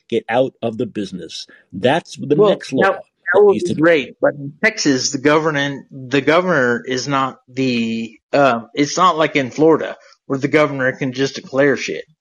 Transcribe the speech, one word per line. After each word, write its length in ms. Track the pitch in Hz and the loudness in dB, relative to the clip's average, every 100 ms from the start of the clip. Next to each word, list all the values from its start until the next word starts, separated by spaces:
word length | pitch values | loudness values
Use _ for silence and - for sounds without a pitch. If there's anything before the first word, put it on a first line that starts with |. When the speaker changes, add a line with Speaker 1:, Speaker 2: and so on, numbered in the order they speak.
| - | -4
Speaker 1:
get 160 | 113 - | -4 -2
out 240 | 117 135 - | 0 0 -2
of 160 | 117 110 | -8 -6
the 80 | 117 | -6
business." 640 | 107 98 90 80 - - _ _ | -6 -8 -10 -14 -16 -18 _ _
That's 420 | - 120 160 - - | -2 0 0 -2 -10
the 200 | 139 147 | -2 2
Speaker 2:
Well, 160 | 208 | 2
Speaker 1:
next 200 | - - | 2 -2
law 120 | 135 | 0
Speaker 2:
that, 80 | 196 | 0
Speaker 1:
that 100 | - - _ - | -2 -8 _ -2
Speaker 2:
that 100 | 185 | 4
would 100 | 208 | 4
Speaker 1:
needs 100 | 190 | 4
Speaker 2:
be 60 | - | 0
Speaker 1:
to 60 | - | 0
be 60 | |
Speaker 2:
great, 360 | 165 160 120 - | 4 2 0 -2
but 140 | 143 143 | -2 -2
in 180 | 139 - | -12 -2
Texas, 480 | 220 - 151 131 127 | -2 0 0 0 0
the 40 | 139 | 0
governor, 640 | 131 156 156 147 139 139 - | 2 2 2 -2 -4 -6 -12
the 320 | 139 127 139 | -18 -4 -2
governor 640 | 135 160 185 156 123 120 123 | 2 2 2 2 2 0 -2
is 220 | 127 143 | -6 -2
not 320 | 135 131 - _ | -2 -2 -6 _
the, 720 | 127 131 120 113 113 113 - _ | -4 -2 0 -2 -4 -8 -12 _
um, 360 | 139 139 117 113 - | 2 2 2 -4 -4
it's 220 | 147 - | -2 2
not 200 | 185 160 | 2 2
like 180 | 151 147 | 0 0
in 140 | 127 | -4
Florida 480 | - 160 156 95 - - _ - | 2 4 4 0 -10 -18 _ -8
where 100 | 139 | -4
the 100 | 143 | 2
governor 480 | 151 147 139 127 131 | 2 2 0 -2 -2
can 160 | 139 | -4
just 220 | 123 135 - | -2 -4 -4
declare 380 | - 127 143 117 | -6 0 2 2
shit. 300 | - 78 - _ | -2 -8 -10 _